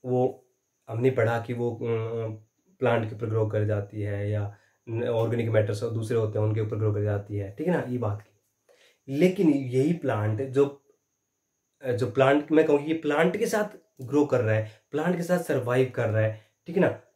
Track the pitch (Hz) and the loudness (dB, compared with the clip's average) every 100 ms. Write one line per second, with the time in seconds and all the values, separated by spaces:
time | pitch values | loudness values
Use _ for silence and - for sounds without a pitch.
0 | 127 123 127 - _ _ _ _ - 117 | -2 0 0 -2 _ _ _ _ -8 0
1 | 127 127 113 117 113 120 120 110 117 113 | 0 2 0 0 -4 -4 -4 -4 -4 -2
2 | 113 113 113 107 _ _ _ _ 123 120 | -4 -6 -6 -8 _ _ _ _ 0 0
3 | 110 110 113 110 110 107 104 104 101 107 | -2 -6 -2 0 0 0 0 0 -4 -6
4 | 101 101 101 104 101 - _ _ - 113 | -6 -4 -2 -2 -4 -10 _ _ -8 -4
5 | 120 117 113 117 110 110 104 107 120 110 | -2 0 0 0 2 2 2 -2 -4 -4
6 | 107 117 107 107 107 107 107 104 107 104 | -2 -2 0 0 0 0 -2 -2 0 0
7 | 104 101 101 104 98 - 160 165 123 123 | -2 -2 -4 -8 -8 -6 -2 0 -2 -4
8 | 110 104 - _ _ _ _ _ _ _ | -2 -4 -10 _ _ _ _ _ _ _
9 | - 139 180 185 170 139 127 127 147 170 | -8 2 2 4 2 2 0 0 2 0
10 | 139 110 107 107 135 127 139 - _ _ | 0 0 0 -2 -2 2 0 0 _ _
11 | _ _ _ _ _ _ _ _ 131 107 | _ _ _ _ _ _ _ _ -4 -2
12 | 120 135 131 147 147 156 156 143 147 160 | -2 4 4 4 4 4 6 4 2 -2
13 | 147 147 175 208 220 208 208 - _ _ | 0 2 2 2 0 0 -2 -6 _ _
14 | 123 139 147 131 107 110 110 - _ 147 | -2 2 2 2 2 0 -2 -12 _ -4
15 | 165 175 170 175 - 135 117 127 127 - | -2 -2 0 -2 0 -2 0 2 2 0
16 | 113 107 110 107 _ _ - 175 147 - | 0 2 0 -2 _ _ -6 0 0 0
17 | _ | _